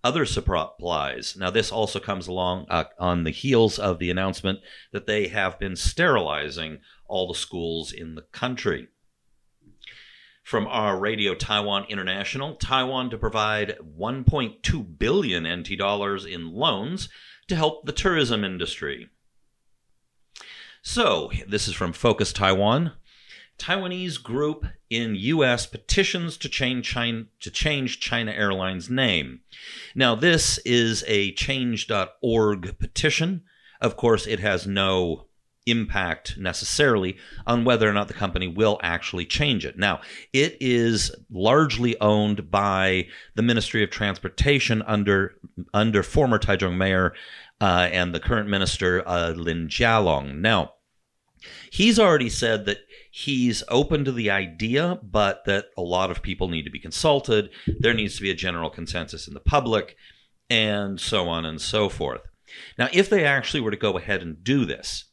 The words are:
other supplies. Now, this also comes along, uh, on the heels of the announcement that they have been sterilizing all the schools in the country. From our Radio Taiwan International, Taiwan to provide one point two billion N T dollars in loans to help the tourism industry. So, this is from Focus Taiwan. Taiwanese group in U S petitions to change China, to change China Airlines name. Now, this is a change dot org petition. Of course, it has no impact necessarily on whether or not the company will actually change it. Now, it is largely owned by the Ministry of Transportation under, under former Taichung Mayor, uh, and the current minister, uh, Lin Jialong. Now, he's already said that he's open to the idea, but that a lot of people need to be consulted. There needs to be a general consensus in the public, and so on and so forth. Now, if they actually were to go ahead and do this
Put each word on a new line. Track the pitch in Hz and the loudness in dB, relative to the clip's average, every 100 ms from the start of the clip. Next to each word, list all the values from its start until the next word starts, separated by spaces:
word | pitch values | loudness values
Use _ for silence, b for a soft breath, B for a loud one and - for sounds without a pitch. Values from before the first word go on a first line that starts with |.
other | 123 127 | 2 2
supplies. | 123 - - 87 76 - 87 80 71 60 - 92 | 0 0 0 0 -2 -6 -2 -2 -2 -6 -10 -6
Now, | 92 | -2
this | 107 107 | 0 0
also | 107 107 98 | -2 -2 -4
comes | - 98 87 | -4 -6 -4
along, | 92 90 92 - | -2 -2 -2 -2
uh, | 87 78 - | -4 -4 -4
on | 90 87 | 0 0
the | 80 | 0
heels | 73 - 113 110 - | -2 2 4 4 2
of | 104 85 | -2 -2
the | 90 | -2
announcement | 90 95 92 98 98 B B B | 0 -2 -2 -4 -4 B B B
that | 101 - | -10 -2
they | 107 92 | -2 0
have | 107 92 - | -2 -2 -4
been | 98 | -8
sterilizing | 90 - - 170 123 80 76 73 76 78 76 b b - | -2 -2 2 2 2 0 -4 -6 -8 -10 -12 b b -6
all | 92 90 | -4 -4
the | |
schools | 82 - 90 85 82 78 | -4 -8 -6 -4 -6 -8
in | - 82 | -12 -14
the | 78 | -16
country. | - - 123 123 104 71 64 _ _ _ _ _ _ _ _ _ B B B B B B | -18 -8 -6 -4 -2 -4 -8 _ _ _ _ _ _ _ _ _ B B B B B B
From | - - - | -4 -2 0
our | 123 104 95 | 0 0 2
Radio | 104 110 101 | 0 0 0
Taiwan | 90 - 104 101 98 101 | -2 -2 0 0 -2 -4
International, | 101 92 98 98 135 143 | -6 -4 -4 -4 -6 -8
Taiwan | 143 - 131 127 131 127 | -6 -2 0 0 -2 -4
to | 113 | -4
provide | 110 110 107 107 101 - | -2 0 0 0 -2 -6
one | 78 76 107 131 | -14 -8 -6 2
point | 123 147 117 - | 2 2 -2 -4
two | - 151 | -4 -2
billion | 95 76 110 185 143 90 82 | -4 -2 2 2 2 -2 -2
N | 90 | -6
T | 82 | -6
dollars | 95 98 101 101 98 | -4 -2 0 -2 -4
in | - 87 82 | -6 -10 -10
loans | 92 156 98 120 190 - B B B - | -2 0 0 -4 -8 -10 B B B -4
to | 170 | 0
help | 156 - - | 0 0 -8
the | |
tourism | - 190 165 123 110 | -2 0 2 2 0
industry. | 98 92 82 - 73 64 57 _ _ _ _ _ _ _ _ _ _ _ _ B B B B B | -2 -4 -6 -6 -8 -8 -14 _ _ _ _ _ _ _ _ _ _ _ _ B B B B B
So, | - 233 208 90 71 - 98 | -6 0 2 2 -2 -6 -4
this | 104 - | -2 -2
is | |
from | 87 90 | -4 -4
Focus | - 123 104 98 | 0 2 2 0
Taiwan. | - 98 95 101 131 165 - B B B B B _ | 0 2 4 4 2 0 -6 B B B B B _
Taiwanese | - 190 180 180 180 135 | -6 -4 -4 -6 -6 -8
group | - 123 151 156 - - _ | -6 -4 -2 -4 -10 -12 _
in | 117 113 | -4 -2
U | 101 110 160 | -2 0 2
S | 131 120 | 2 2
petitions | - - - - 190 185 170 - | -4 -12 -2 0 2 -2 -6 -8
to | 135 | -8
change | - 127 127 113 | -4 -2 -2 -4
China, | 123 117 113 110 _ | -2 -2 -4 -10 _
to | - | -10
change | - 156 143 131 - | -4 -2 -2 -4 -4
China | - 117 110 | -4 -2 -2
Airlines | 104 101 95 92 92 85 | 0 0 0 -2 -4 -4
name. | 127 127 87 67 64 _ B B B B | 0 2 2 -2 -10 _ B B B B
Now, | 127 127 113 | 2 2 4
this | 170 165 - - | 4 4 2 0
is | - 120 113 107 - | 2 4 4 0 0
a | 104 101 | 0 0
change | 90 - 135 123 110 - | -2 -4 -2 -2 -4 -2
dot | 104 92 _ | -2 -2 _
org | 123 113 107 101 90 - | 0 4 4 2 -6 -6
petition. | - - 147 - 165 185 b b b b | -6 0 0 2 0 -2 b b b b
Of | 120 - | -4 2
course, | 117 110 107 | 2 2 0
it | 104 | -2
has | 101 92 101 | 0 -2 0
no | 98 95 95 87 80 - _ _ _ - | 0 2 2 0 -2 -10 _ _ _ -2
impact | 117 104 98 90 80 - - | 0 0 -2 -2 -4 -8 -6
necessarily | 92 85 - - 143 110 92 95 B B - | -6 -6 -4 2 4 4 0 -6 B B -2
on | 120 | 0
whether | 120 117 107 | 4 4 4
or | |
not | 104 101 | 2 -2
the | |
company | - 98 90 92 | -4 -4 -2 -4
will | 85 110 101 | 2 2 2
actually | 87 85 - 90 | -2 -4 -4 -6
change | 85 - 147 110 | -4 0 0 0
it. | 73 - | -2 -2
Now, | 98 82 B B B | 0 0 B B B
it | 131 156 - | 2 2 0
is | 131 120 117 110 - - - | 2 4 4 2 -2 -6 -12
largely | 92 104 139 156 110 120 113 | 0 4 6 4 2 0 2
owned | 107 107 104 104 80 | 4 4 2 0 0
by | 98 101 95 95 92 87 B B - | 0 2 2 2 2 -2 B B 0
the | |
Ministry | 117 113 - 113 | 2 2 0 0
of | 101 | -2
Transportation | - 104 95 92 - 139 143 - 110 | 0 -4 -4 -8 0 2 4 2 0
under, | 104 107 101 98 95 - - - 87 | 2 0 4 2 2 -6 -18 -16 -2
under | 104 110 104 | 2 4 2
former | 92 - 135 107 | 2 2 4 2
Taichung | - 95 92 87 | 2 2 2 0
Mayor, | 95 92 90 B B B B _ | 2 4 2 B B B B _
uh, | 101 90 90 | 2 4 4
and | 90 90 | 2 0
the | 85 | -2
current | - 117 104 | 0 0 2
minister, | 98 92 - 92 90 90 | 0 0 0 2 2 0
uh, | 87 85 82 | 0 0 -2
Lin | 85 82 80 | -2 -2 -4
Jialong. | - 117 113 92 71 69 69 | 0 4 4 4 2 -2 -2
Now, | 104 104 73 _ _ _ _ _ _ _ B B B | 2 2 0 _ _ _ _ _ _ _ B B B
he's | - 214 233 | 2 4 6
already | 202 151 120 | 6 6 2
said | - 117 110 101 | 0 0 0 0
that | 101 _ B B | -4 _ B B
he's | - - 135 123 110 - | -10 -2 2 2 0 2
open | 123 147 156 | 2 2 0
to | 135 | 0
the | 120 107 | 0 0
idea, | 98 92 82 110 135 175 180 | 0 -2 -4 0 2 0 -2
but | 101 107 101 95 | -2 2 2 2
that | - 98 - - | 0 0 -2 -8
a | |
lot | 87 90 95 | 0 0 0
of | 87 | -2
people | - 90 90 | -6 -4 -4
need | 82 | -4
to | 71 | -6
be | - | -12
consulted. | 80 - 160 143 - 107 104 B B 92 | -10 0 2 2 4 2 2 B B 0
There | 113 | 2
needs | 113 101 - | 2 0 -2
to | |
be | 98 | -4
a | |
general | 85 92 87 80 | -2 -4 -4 -6
consensus | - 82 90 78 80 - | -6 -6 -6 -6 -10 -14
in | |
the | - | -2
public, | - 147 120 110 - - b b b _ _ | 2 2 4 0 0 -14 b b b _ _
and | 117 107 101 101 95 | 2 2 0 -2 -4
so | - 107 87 | -2 0 0
on | 82 | -2
and | 82 78 | -4 -6
so | - 107 101 | -2 0 0
forth. | - 76 58 - _ B B B - | -2 -6 -6 -12 _ B B B -4
Now, | 123 | 0
if | 175 196 | 2 4
they | 202 | 4
actually | 147 139 117 151 | 4 2 0 -2
were | 110 | -2
to | 104 | 0
go | 107 92 | 0 0
ahead | - 98 | -2 -4
and | 87 78 | -4 -6
do | 101 139 | 0 2
this | 98 62 - - - | 2 -4 -8 -10 -12